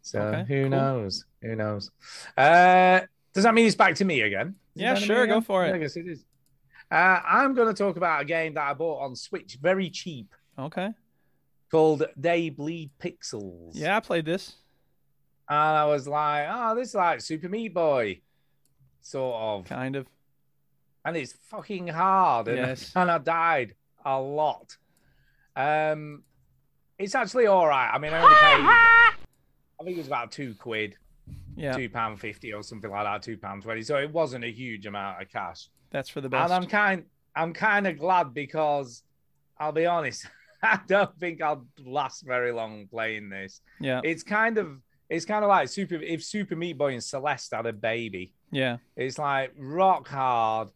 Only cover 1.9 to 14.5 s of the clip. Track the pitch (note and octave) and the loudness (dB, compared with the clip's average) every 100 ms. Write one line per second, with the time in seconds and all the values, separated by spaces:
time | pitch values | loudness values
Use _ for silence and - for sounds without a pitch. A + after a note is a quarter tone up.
1.9 | _ - - - - C#3+ E3+ F3+ F#3 F#3 | _ -20 -20 -8 4 6 8 8 8 6
2.9 | F#3 F#3 _ _ F#3+ A3 A3+ A3+ - G3 | 4 2 _ _ 2 4 6 4 6 2
3.9 | E3 G3 C#3+ G#2+ G2 C#3+ G3 _ - A3 | 4 0 0 0 -2 -6 -8 _ -4 0
4.9 | D4 G#3 G#3+ A3 A3 A3+ F#3+ F3 F#3 D3+ | 0 2 2 4 2 2 0 0 -2 -4
5.9 | E3+ F3 D3+ _ _ _ _ _ - - | -8 -12 -14 _ _ _ _ _ -20 -2
6.9 | D#3+ F#3 F3+ D#3+ G3+ C4+ B3+ A3+ G3 G3+ | 4 6 4 4 2 4 2 2 2 -2
7.9 | E3+ F3 D3+ C#3+ E3 D#3+ D3+ C#3+ C#3+ E3 | 0 -2 -2 -2 -2 -2 -4 -6 -4 -4
8.9 | C#3 C3+ B2 - F#3 - B2+ D#3 F#3+ F3+ | -4 -8 -10 -12 -12 -12 -4 0 0 -2
9.9 | - F#3 C#3 G#2+ _ _ - C#3 F3+ F#3+ | -8 -12 -12 -16 _ _ -12 -10 -6 -6
10.9 | A3 _ _ _ _ _ _ _ D#3+ D#3 | -8 _ _ _ _ _ _ _ 2 4
11.9 | D3+ D#3 - D#3 E3+ E3 C#3 D3 E3+ D3+ | 2 -4 -4 -2 0 -2 -6 -10 -10 -14
12.9 | _ F3 - - A2 G2 E2+ E2+ A2 D3+ | _ -12 -12 -14 -12 -12 -14 -18 -8 -4
13.9 | G#3 - E3+ D#3 F3+ - | -4 -2 -4 -2 -6 -8